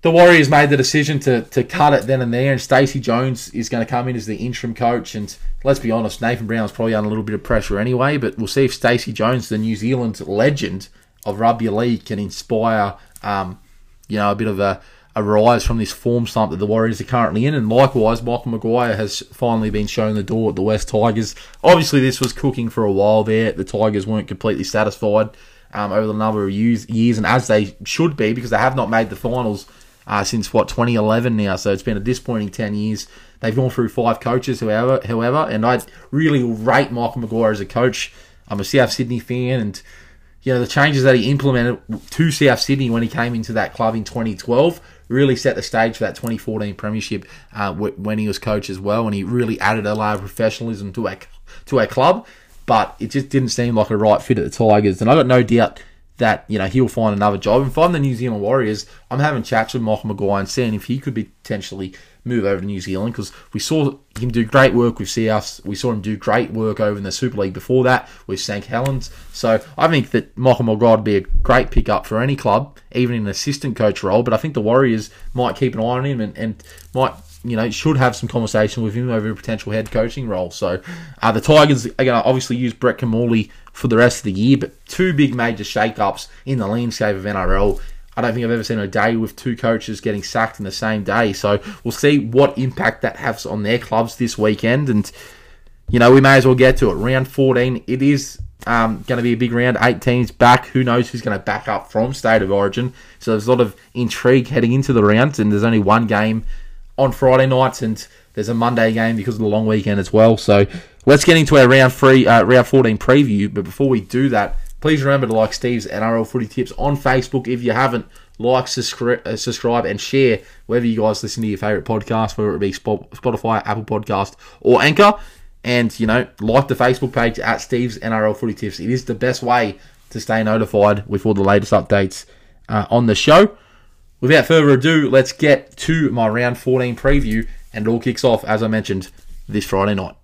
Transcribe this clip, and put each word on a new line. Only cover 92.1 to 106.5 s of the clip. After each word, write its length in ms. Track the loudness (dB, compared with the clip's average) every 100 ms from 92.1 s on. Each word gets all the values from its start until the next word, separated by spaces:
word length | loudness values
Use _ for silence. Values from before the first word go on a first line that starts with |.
| 2
what 400 | 2 2 2 2
impact 420 | -4 -2 -4 -2
that 160 | -6 -4
has 300 | -6 -6 -8
on 160 | -6
their 160 | -2 -2
clubs 380 | -2 -2 -2 -4
this 200 | -6 0
weekend. 540 | 0 0 0 0 0
And, 200 | -2 -2 -8 -20 -20 -20 -20 -20 -20 -2
you 100 | 4
know, 140 | 8
we 80 | 8
may 160 | 8 6
as 80 |
well 100 | 6
get 220 | 6 4 4
to 140 | 2
it. 40 |
Round 320 | 0 0 0 -2
fourteen, 560 | 0 2 2 0 -2 -4
it 160 | 0
is, 360 | 2 0 -2 -14 -16 -12 -2
um, 360 | 0 0 -2 -4
gonna 140 | -2
be 100 | 0
a 40 | 0
big 160 | 0
round. 260 | 0 0 2
Eight 220 | 0 0
teams 280 | 0 0 0
back. 360 | 4 6 6 2
Who 180 | -2
knows 240 | 2 0 0
who's 140 | -4
gonna 160 | -6 -6
back 280 | -4 -6 -4
up 240 | -6 -4
from 220 | -4 -2
State 300 | -2 2 2
of 100 | 2
Origin? 400 | 0 0 0 -6 -8 -20 -12
So 120 | -2
there's 160 | -2 2
a 40 |
lot 120 | 2
of 120 | 2 -2 _
intrigue 540 | -4 -4 0 4 4 4
heading 240 | 0 2
into 200 | 2 2
the 100 | 4
round, 360 | 4 4 2 2
and 120 | 0
there's 140 | 2
only 140 | 2 2
one 280 | 4 2 2
game 380 | 0 0 -2 -6